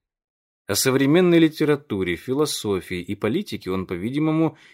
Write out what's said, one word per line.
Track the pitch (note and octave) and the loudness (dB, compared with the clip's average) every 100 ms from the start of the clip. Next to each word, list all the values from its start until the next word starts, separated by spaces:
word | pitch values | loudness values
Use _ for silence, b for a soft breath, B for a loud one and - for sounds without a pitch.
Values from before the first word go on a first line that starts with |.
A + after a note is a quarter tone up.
| _ _ _ _ _ _ - | _ _ _ _ _ _ -6
О | |
современной | G#2 C3 C3 C3+ E3 F3+ E3+ | 0 2 2 4 4 6 6
литературе, | D#3 D#3 D3+ D3 - G2 F2+ E2+ | 4 2 0 0 -2 -4 -2 -4
философии | - C3+ D3+ - G#2+ F#2+ - F2+ | -4 -2 -2 -2 -2 -4 -4 -8
и | - | -6
политике | G#2 G#2+ D3+ G#3 G#2+ - | -4 -2 -4 -6 -10 -6
он, | F#2+ F#2 | -6 -6
по-видимому, | F2+ G#2 C#3 D#3 D#3 D#3+ D3+ B | -6 -6 -2 -2 0 0 -2 B